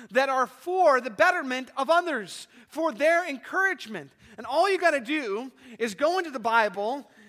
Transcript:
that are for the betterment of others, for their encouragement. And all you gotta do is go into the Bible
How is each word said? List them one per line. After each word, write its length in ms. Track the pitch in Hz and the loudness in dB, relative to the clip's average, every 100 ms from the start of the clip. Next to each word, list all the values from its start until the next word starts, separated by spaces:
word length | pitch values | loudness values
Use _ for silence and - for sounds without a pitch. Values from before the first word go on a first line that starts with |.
| 220 | -4
that 180 | 220 269 | 0 2
are 160 | 262 247 | 2 -2
for 560 | - 349 370 349 262 | -4 -4 4 6 4
the 80 | 254 | 2
betterment 600 | 202 339 359 269 254 262 - | 2 4 4 -2 -6 -6 -6
of 140 | 262 | 2
others, 560 | 330 349 262 180 - - _ 226 | 2 2 -4 -6 -14 -18 _ _
for 240 | 285 320 | -4 -2
their 360 | 214 302 339 359 | 2 2 2 0
encouragement. 840 | 269 - 339 392 320 214 202 139 _ - - | -8 -6 -2 0 -2 -10 -14 -14 _ -20 -16
And 80 | 226 | -4
all 240 | 285 392 | 0 2
you 80 | 381 | 2
gotta 220 | 339 285 | 2 0
do 500 | 220 311 240 202 262 _ 254 220 | -2 -4 -4 -6 -8 _ -18 -6
is 160 | 226 185 | -6 0
go 220 | 294 359 | 0 0
into 120 | 339 | -4
the 80 | 262 | -6
Bible 720 | 220 226 208 190 208 285 - _ | 0 2 2 -2 -6 -6 -10 _